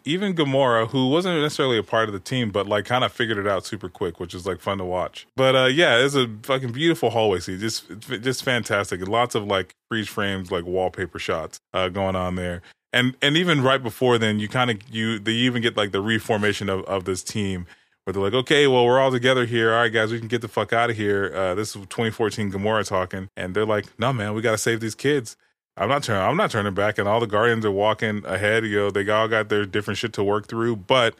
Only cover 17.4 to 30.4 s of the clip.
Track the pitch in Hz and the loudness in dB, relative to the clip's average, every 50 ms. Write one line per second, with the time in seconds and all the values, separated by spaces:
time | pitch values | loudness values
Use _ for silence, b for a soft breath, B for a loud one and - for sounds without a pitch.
17.4 | 101 98 95 87 87 - b b b b b b - 98 95 98 98 98 107 131 | -2 -2 -4 -6 -8 -10 b b b b b b -8 -6 -2 -2 0 0 0 0
18.4 | 131 - 156 143 147 139 127 123 123 120 123 131 135 135 127 123 120 127 131 127 | 2 4 4 4 6 6 6 6 6 6 6 4 4 4 2 2 4 4 4 4
19.4 | 120 110 120 117 113 113 113 117 120 113 110 113 110 107 120 117 113 107 120 117 | 2 2 2 2 2 4 4 4 2 2 2 2 0 0 -2 -4 -6 -4 -4 -4
20.4 | 113 110 - 117 107 - 117 117 117 117 117 104 107 101 101 98 98 87 71 90 | -4 -4 -2 -2 -2 0 0 0 0 0 0 -2 0 0 0 0 0 -2 -2 -2
21.4 | 95 92 90 101 110 104 - 101 98 95 - - 117 113 107 - 117 104 - - | -2 0 0 -2 -4 -6 -8 -12 -14 -10 -6 -4 -4 -2 -2 -2 -2 -2 -2 -2
22.4 | 107 101 92 98 98 107 110 107 98 - 104 92 92 92 - 95 92 92 - - | -4 -4 -4 -2 -2 0 0 0 0 0 -2 -2 -2 -2 -6 -10 -10 -10 -10 -10
23.4 | 92 92 92 104 110 110 107 104 98 - - - 110 131 135 117 104 104 107 113 | -8 -4 -2 -2 0 0 0 -2 -2 -4 -6 -4 -2 -2 -2 -2 -4 -4 -4 -2
24.4 | 110 117 110 107 - 123 117 110 113 110 104 - - 135 147 143 117 110 - _ | 0 0 0 0 0 0 0 0 -2 -6 -6 -2 0 0 0 0 -2 -6 -12 _
25.4 | _ _ _ _ _ _ - - 92 113 135 147 - - 110 98 92 107 135 180 | _ _ _ _ _ _ -8 -4 -2 0 0 0 0 -2 0 0 2 2 2 0
26.4 | 214 151 - 113 101 101 95 101 98 107 104 - 101 101 107 117 117 107 104 104 | 0 0 0 -2 -2 -2 0 0 0 0 0 0 0 2 2 2 2 0 2 2
27.4 | 113 120 117 113 110 107 98 98 104 107 107 - 120 110 107 104 - - 92 95 | 2 2 2 2 0 0 0 2 2 2 0 0 -2 -4 -4 -4 -4 -4 -4 0
28.4 | 104 104 110 113 113 110 101 101 101 101 95 101 101 101 107 110 110 110 113 110 | 2 2 2 2 2 0 0 0 0 0 0 0 0 2 2 2 2 2 0 0
29.4 | 107 107 107 104 104 98 92 110 104 - 101 - - 113 - - 101 101 101 107 | 0 0 0 0 0 0 -2 -4 -4 -4 -4 -4 -4 -6 -2 -2 0 0 0 0